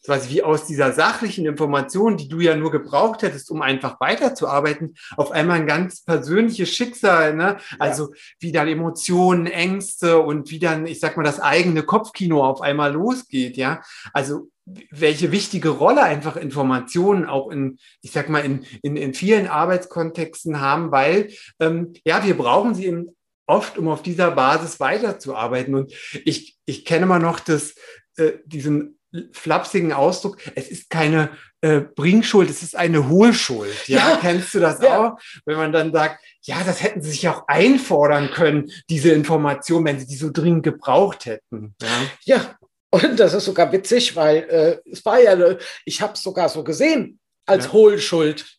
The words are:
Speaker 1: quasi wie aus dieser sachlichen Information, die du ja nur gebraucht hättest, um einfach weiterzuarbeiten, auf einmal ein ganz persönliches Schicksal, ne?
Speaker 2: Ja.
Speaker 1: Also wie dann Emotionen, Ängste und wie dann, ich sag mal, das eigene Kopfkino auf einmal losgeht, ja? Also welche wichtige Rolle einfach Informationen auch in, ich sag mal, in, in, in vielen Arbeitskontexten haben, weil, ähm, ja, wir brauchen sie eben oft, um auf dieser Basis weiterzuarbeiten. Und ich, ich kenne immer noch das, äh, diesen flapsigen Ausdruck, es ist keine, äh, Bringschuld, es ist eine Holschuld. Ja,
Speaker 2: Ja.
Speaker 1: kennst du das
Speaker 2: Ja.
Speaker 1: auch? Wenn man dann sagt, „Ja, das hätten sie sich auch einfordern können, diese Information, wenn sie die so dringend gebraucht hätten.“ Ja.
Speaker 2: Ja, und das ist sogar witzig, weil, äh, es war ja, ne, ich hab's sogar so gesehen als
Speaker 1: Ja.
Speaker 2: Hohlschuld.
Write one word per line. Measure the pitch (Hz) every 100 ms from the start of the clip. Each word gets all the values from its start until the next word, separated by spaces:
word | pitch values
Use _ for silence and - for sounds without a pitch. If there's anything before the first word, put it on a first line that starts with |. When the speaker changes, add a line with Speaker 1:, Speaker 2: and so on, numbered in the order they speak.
Speaker 1:
quasi | - 139 127
wie | 151
aus | 156 151 151
dieser | 147 135
sachlichen | 127 175 233 220 - 156
Information, | 147 151 143 135 185 220 190
die | 143
du | 165
ja | 170 156
nur | 156
gebraucht | 143 - 143 220 214
hättest, | 190 139 -
um | 156
einfach | 139 135 131 -
weiterzuarbeiten, | 139 208 277 - - 139 147 147 160 - - -
auf | -
einmal | 160 160 170
ein | 151
ganz | 151 180 -
persönliches | - 160 131 185 233 226 180
Schicksal, | - 240 - 208 170 156 156
ne? |
Speaker 2:
Ja. | 180 202 - -
Speaker 1:
Also | 147 147 147 - - _
wie | 170
dann | 156 151
Emotionen, | 156 165 165 - 180 185 180 170
Ängste | 175 175 196 196 - 175 165
und | 151 147 143
wie | 160
dann, | 170 156 160
ich | 165
sag | 160 165
mal, |
das | 151 143
eigene | 151 165 180 160
Kopfkino | 151 214 - - 180 156 135
auf | 135
einmal | 143 147 147
losgeht, | 143 208 254 - 135 127 123
ja? | 131 160 - - -
Also | 143 135 147 - _ - 185 -
welche | 147 156 151 165
wichtige | 185 196 185 156
Rolle | 135 160 285
einfach | 214 147 147 156
Informationen | 156 139 135 127 123 175 185 196 151
auch | 135 135
in, | 147 135 131 _ _
ich | -
sag | 151 139
mal, | 156
in, | 143 135 - 110
in, | 143 147
in | 143
vielen | 131 185 220 180
Arbeitskontexten | 156 165 180 180 - 165 170 160 - 165 151
haben, | 139 151 165
weil, | 135 139 185 208 - - _
ähm, | 160 165 170 - -
ja, | 180 202
wir | 175
brauchen | 123 165 233
sie | 185 190
eben | 170 170 _ _ _ -
oft, | 156 151 -
um | 165
auf | 151
dieser | 180 170 175
Basis | - 147 156 160 -
weiterzuarbeiten. | 139 214 226 160 135 110 117 127 131 135
Und | 135 - - 143 -
ich, | - - _ -
ich | 127 -
kenne | 165
immer | 185 180
noch | 165 170
das, | - 156 - - - - _ -
äh, | 160 - -
diesen | 151 139 147 147 _ _ 170 -
flapsigen | - - 156 - 196 170
Ausdruck, | 139 147 185 202 - - -
es | -
ist | - -
keine, | 160 151 160 151 - - _
äh, | 160 151
Bringschuld, | 147 - 151 208 226 214 170
es | 147
ist | 170 -
eine | 170 165 131
Holschuld. | 170 233 233 - 120 104 104 -
Ja, | 131 -
Speaker 2:
Ja. | 320
Speaker 1:
kennst | 175 175 180
du | 196
das | 170 147
Speaker 2:
Ja. | 254 226 226
Speaker 1:
auch? | 233 - - -
Wenn | 156
man | 156
dann | 165 165
sagt, | 156 151 - - _
„Ja, | - 170 185
das | 175
hätten | - -
sie | 151
sich | 147 175
auch | 156 -
einfordern | 143 208 269 - 160 147 143 139
können, | - 165 147 147 - _
diese | 160 151
Information, | 156 151 160 147 139 - 170 160
wenn | 139
sie | 131
die | 139
so | 156
dringend | 143 160 165
gebraucht | 160 - - 135 196 - 123
hätten.“ | 107 _ 113 107 101
Ja. | 117 120 139 -
Speaker 2:
Ja, | - 262 - - _ _ _
und | 185 302 226
das | 190
ist | 180 196
sogar | 180 165
witzig, | 190 - 247 240 -
weil, | 151 156 160
äh, | 165 156 165 -
es | - -
war | 233
ja, | 233 180
ne, | 175 175 - - -
ich | -
hab's | 202 -
sogar | - 185 170
so | 156
gesehen | 147 151 285 311 190 - _ _ -
als | 190 139
Speaker 1:
Ja. |
Speaker 2:
Hohlschuld. | 214 214 208 - 170 151 151 -